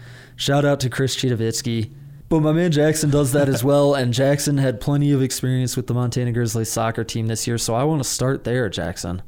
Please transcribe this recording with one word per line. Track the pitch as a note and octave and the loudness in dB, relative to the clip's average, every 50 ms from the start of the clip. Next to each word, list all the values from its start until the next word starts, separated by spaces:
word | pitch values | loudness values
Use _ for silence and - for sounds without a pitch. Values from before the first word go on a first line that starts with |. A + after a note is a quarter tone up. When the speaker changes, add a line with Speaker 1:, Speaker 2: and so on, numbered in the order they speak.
| - - - - - - - | -20 -20 -20 -20 -20 -20 -12
Speaker 1:
Shout | - - - C#3 C#3+ C#3+ | -6 -2 0 2 4 4
out | C#3+ C#3+ C3+ | 4 2 2
to | B2+ B2+ | 0 -2
Chris | - - C3+ B2+ - | -2 -2 -2 -2 -2
Chidovitsky. | - - C3 A#2+ G#2+ A2+ A2+ A2 - - B2 A2+ A2+ A2 - - - - - - - - - | -2 -2 -2 0 0 -2 -2 -4 -4 -4 -4 -2 -2 -4 -6 -8 -14 -20 -20 -20 -18 -4 -2
But | E3 D#3+ | 0 2
my | D3+ D#3 D#3 | 2 2 2
man | E3 F3 F3+ D#3 | 2 2 2 2
Jackson | D3 D3 D#3 D#3 D#3 - D3+ | 4 2 2 2 2 0 2
does | C#3 D3 D3 C3 B2 | 2 2 2 2 2
that | D3 C#3+ C#3 | 2 2 2
as | C3+ A#2 A#2 | 2 2 2
Speaker 2:
<laughs> | |
Speaker 1:
well, | C#3 C#3+ C#3+ C#3+ C#3+ C#3+ | 2 4 4 4 4 2
and | C#3 B2+ B2 A#2 | 2 0 0 0
Jackson | A#2+ C3+ C#3 C#3+ C#3+ D3 D3+ C#3+ | 2 2 2 2 2 0 0 0
had | C#3 C3+ C3 A#2+ B2 | 2 2 0 0 -2
plenty | - - C#3+ C#3+ D3 C#3+ C#3+ | -2 0 0 2 2 2 2
of | C3+ C3+ | 2 2
experience | B2+ - - - B2+ B2+ B2+ B2+ A#2+ - | 0 -2 -2 -2 -2 0 0 0 -2 -2
with | B2+ A#2+ - | -4 -4 -2
the | A#2+ | -2
Montana | A#2+ B2 A#2+ A#2+ B2+ B2 B2 A#2 | 0 0 0 0 -2 -2 0 0
Grizzlies | A#2+ A#2+ A2+ G#2 A#2 A2+ G#2+ | 0 0 0 0 -2 -2 -2
soccer | - - A2+ A2+ A2+ - A2+ | -2 -2 -2 -2 -2 -2 -4
team | - - A#2+ A2 | -4 -4 -4 -2
this | A2+ A2+ G#2+ - | -2 -4 -4 -2
year, | - A#2 A2+ | -2 -2 -2
so | - - A2+ | -2 -2 0
I | A#2 C3+ | 0 0
wanna | D3+ D#3+ D3+ C3 | 0 0 0 -2
start | - - - B2+ B2+ C#3 C3+ - | -2 -4 -2 -2 -2 -2 -2 -2
there, | A2+ A#2+ B2+ B2 G2+ | -2 -2 0 0 -2
Jackson. | E2+ - E2+ E2+ F#2 - - F2 F2 F#2 - | -2 -4 -6 -6 -6 -6 -6 -6 -6 -8 -8